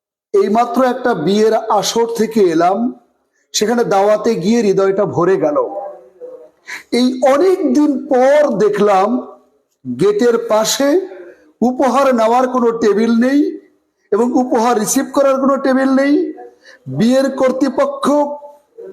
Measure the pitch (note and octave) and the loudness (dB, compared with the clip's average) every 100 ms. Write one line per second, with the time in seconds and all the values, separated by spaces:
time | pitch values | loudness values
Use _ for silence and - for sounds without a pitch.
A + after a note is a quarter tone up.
0 | _ _ _ G3 G#3 A3 A#3+ B3 B3+ B3+ | _ _ _ 0 2 0 0 0 0 0
1 | B3 G3+ D3+ G#3 A3 A3 - G#3+ F#3 A3+ | -2 -2 0 2 2 0 0 -2 0 -2
2 | A#3 A3+ A3 A3+ F#3 D#3+ F3 G3+ B3 - | -2 -2 -2 2 2 2 2 0 -4 -6
3 | _ _ _ _ _ - G#3+ A#3+ F#3 G3 | _ _ _ _ _ -4 -2 0 0 2
4 | G3+ G#3 A#3 G#3 F3 A#3 G#3 F#3 G3 F#3+ | 2 2 0 -2 0 2 2 2 2 0
5 | F#3+ C3 F3 F#3 D3+ C#3+ A#2+ - D3 - | -2 0 0 2 0 0 -4 -6 -12 -16
6 | B2+ - - - - _ - - - A#3 | -20 -20 -20 -18 -20 _ -20 -18 -4 0
7 | B3+ B3+ C4 C#4+ F#4+ F4+ D4 B3+ D4 B3+ | 0 0 2 2 2 0 0 0 0 -2
8 | - B3+ C4 D4 D4 G3+ G#3 G3+ G#3 F#3+ | -2 2 4 4 2 0 0 0 2 2
9 | G#3 B3+ - - _ _ _ _ B2+ A#2+ | 0 -2 -8 -20 _ _ _ _ -10 -2
10 | G3 G#3 A#3+ A3+ - G#3+ - - C#4 F4 | 0 2 0 0 0 -2 0 -2 0 0
11 | F#4+ - - - _ - A#3+ B3+ C4+ B3 | -2 -14 -20 -20 _ -4 -2 0 0 2
12 | C4+ A#3+ A3 B3 B3+ B3+ A#3 A#3 G#3+ G3 | 2 2 2 2 0 0 -2 0 0 2
13 | A#3 A#3 B3 C#4+ - - - _ _ _ | 2 2 2 2 0 -4 -18 _ _ _
14 | - G3+ A#3+ B3+ B3+ A#3 A#3 A3 G#3 C4+ | -4 -2 0 0 0 0 0 0 0 -2
15 | C4 C#4+ C4+ C4 C4+ C4+ C4+ C4 C4+ C4+ | -2 0 2 2 0 0 0 0 2 2
16 | C#4 D4 D#4 - - _ - - C#3 C3 | 2 0 -2 -8 -18 _ -20 -20 -10 -2
17 | A3+ C4 C4+ C4 C4 B3+ C4+ D4 C#4 - | 2 2 0 0 -2 0 -2 0 -2 -2
18 | - D4 D4 - - - _ - F#3+ | -2 0 -2 -6 -16 -20 _ -20 -20